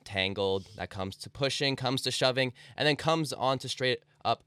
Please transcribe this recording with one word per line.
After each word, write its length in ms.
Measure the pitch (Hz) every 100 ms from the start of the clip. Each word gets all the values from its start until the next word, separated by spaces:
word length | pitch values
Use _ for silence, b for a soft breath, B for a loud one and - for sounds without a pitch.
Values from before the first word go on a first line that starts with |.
tangled, 640 | - 101 95 98 98 95 95 104
that 140 | 90
comes 260 | 95 95 -
to 140 | -
pushing, 440 | - 139 - 139
comes 280 | 135 127 131
to 100 | -
shoving, 400 | - 135 127 131 - B -
and 100 | 147
then 80 |
comes 380 | 143 160 165 151
on 260 | - 127 135
to 100 | 127
straight 300 | - 127 123 - _
up 200 | 107 117